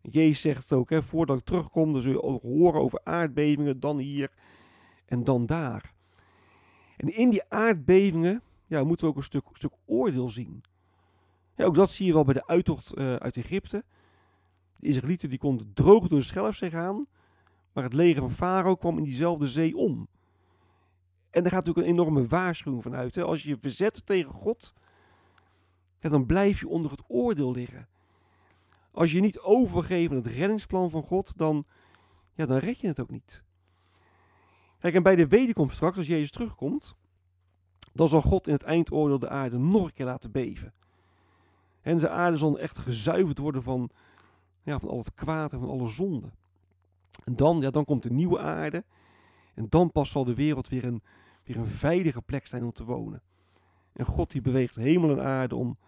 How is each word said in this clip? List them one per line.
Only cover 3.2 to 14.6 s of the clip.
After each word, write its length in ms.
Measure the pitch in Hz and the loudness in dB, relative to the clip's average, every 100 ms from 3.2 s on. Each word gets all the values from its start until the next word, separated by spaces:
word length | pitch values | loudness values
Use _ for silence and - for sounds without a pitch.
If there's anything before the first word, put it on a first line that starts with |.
| 160 143 147 147 147 131 | -2 0 2 2 0 -2
dan 180 | 147 147 | -2 -4
hier 340 | 135 143 135 - _ - _ _ _ _ _ | -4 -4 -6 -8 _ -20 _ _ _ _ _
en 180 | 123 | -2
dan 220 | 123 123 117 | 2 2 0
daar." 480 | 165 139 107 - - _ _ _ _ _ _ _ _ _ - | -2 -4 -6 -12 -20 _ _ _ _ _ _ _ _ _ -8
En 180 | 143 214 | -4 2
in 140 | 247 | 4
die 140 | 202 - | 2 0
aardbevingen, 920 | 208 226 180 135 185 202 160 175 220 - _ _ | 0 2 2 4 6 6 2 0 -2 -6 _ _
ja, 180 | 156 | -2
moeten 220 | 139 170 160 | 0 0 0
we 60 | |
ook 60 | 143 | -2
een 60 | |
stuk, 220 | 135 143 - | -4 -6 -6
stuk 200 | - 147 - - | -8 -10 -10 -4
oordeel 440 | - 240 127 123 | 0 0 0 -4
zien. 340 | 110 110 - - _ _ _ _ _ _ _ _ - | -6 -12 -14 -20 _ _ _ _ _ _ _ _ 0
Ja, 100 | 185 | 2
ook 100 | 156 | 4
dat 140 | 196 | 4
zie 160 | - 190 | 2 2
je 80 | |
wel 100 | 156 | 4
bij 100 | 139 | 4
de 140 | 131 - | 2 2
uittocht, 460 | 170 - 139 - | 0 0 -4 -8
eh, 220 | - 131 123 | -6 -4 -4
uit 220 | - 120 | -6 -8
Egypte. 460 | - 190 - 202 - _ _ _ _ _ _ _ | -6 -6 -6 -10 -10 _ _ _ _ _ _ _